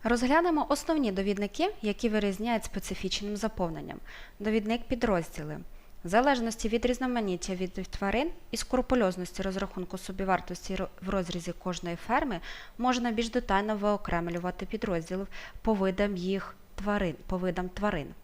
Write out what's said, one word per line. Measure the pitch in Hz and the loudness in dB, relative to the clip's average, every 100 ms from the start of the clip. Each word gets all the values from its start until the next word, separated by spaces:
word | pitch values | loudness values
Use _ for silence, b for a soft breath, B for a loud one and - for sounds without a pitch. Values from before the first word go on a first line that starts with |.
Розглянемо | 220 240 247 302 349 311 - | 2 2 6 6 6 4 4
основні | 294 - 320 240 | 0 2 2 4
довідники, | 190 196 202 202 - 359 427 | 2 0 0 -2 0 0 0
які | 214 202 233 | -2 2 2
вирізняють | 214 202 190 220 226 | 2 2 0 0 0
специфічним | - 196 - 185 190 - 208 208 | 0 -6 -4 -4 -2 -2 -4 -2
заповненням. | 214 - 175 156 139 - B B B - | -2 0 -2 -2 -8 -10 B B B -4
Довідник | 208 220 208 240 | 2 2 2 -2
підрозділи. | - 247 233 185 165 - 151 151 - b b - | 0 0 4 2 0 -6 -6 -8 -10 b b -10
В | 170 | 2
залежності | 202 269 262 226 220 220 | 4 6 4 2 0 0
від | 226 240 | 2 2
різноманіття | 247 254 247 208 175 - | 2 0 0 0 -2 -2
видів | 185 185 - 185 | -2 -4 -4 -8
тварин | - 196 214 320 - - | -2 0 2 0 -4 -8
і | 226 | -6
скрупульозності | - 254 247 254 196 180 180 - | 0 0 2 4 4 2 -6 -4
розрахунку | 190 190 196 - 180 185 | -4 -2 -4 -4 -6 -8
собівартості | - 190 190 180 180 180 - 190 | -8 -4 0 0 0 -8 -4 -4
ро-, | 190 - | -4 -6
в | 185 | -2
розрізі | 196 175 175 165 | -2 -2 -4 -6
кожної | 170 185 170 175 170 | -6 -4 -4 -4 -6
ферми | - 254 311 190 B B B - | 0 2 2 -4 B B B 0
можна | 240 247 240 | 2 2 2
більш | 220 233 | 0 0
детально | 247 - 196 208 214 | 0 2 2 2 0
виокремлювати | 208 202 - 175 170 175 180 - 190 | 2 2 2 0 0 -2 -2 -4 -6
підрозділ | 214 - 170 165 185 202 B B B | -4 0 0 0 -4 -4 B B B
по | - | 2
видам | 208 190 190 202 190 | 4 4 4 0 2
їх | 180 196 - - - | 0 0 -2 -14 -14
тварин, | - 196 208 185 - - | -6 0 2 0 -2 -4
по | 185 | 0
видам | 185 175 180 | 0 0 -4
тварин. | - 208 185 135 - | 0 0 0 -4 -10